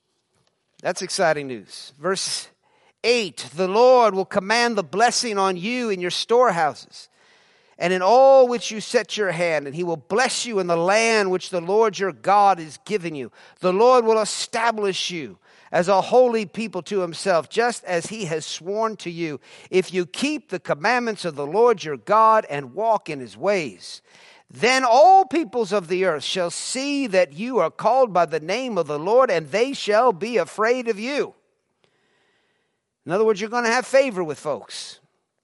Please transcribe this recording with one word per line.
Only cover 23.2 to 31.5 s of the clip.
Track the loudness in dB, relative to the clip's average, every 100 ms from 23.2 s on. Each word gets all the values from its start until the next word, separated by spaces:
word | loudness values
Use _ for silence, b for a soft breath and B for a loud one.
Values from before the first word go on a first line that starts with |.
his | -12 -6
ways. | -2 -2 -2 -10 -18 -20 b b b b _
Then | -2 0 2
all | 4 6 8 8
peoples | 6 0 -2 -4 -2
of | -2 -2
the | -2
earth | 0 -2
shall | -4 -4 -4
see | -6 -8 -6 -4 -4 0
that | 2 0
you | -2 -4 -2
are | -2
called | 0 0 2 2
by | 2 0
the | -2
name | -4 -4 -4 -4
of | -4
the | -4
Lord, | 2 2 4
and | 2 -2
they | -2 -2
shall | -2 0 2 2
be | 0 -2 -2
afraid | -2 -2 0 0 -2
of | -6
you." | -4 -4 -4 -8 _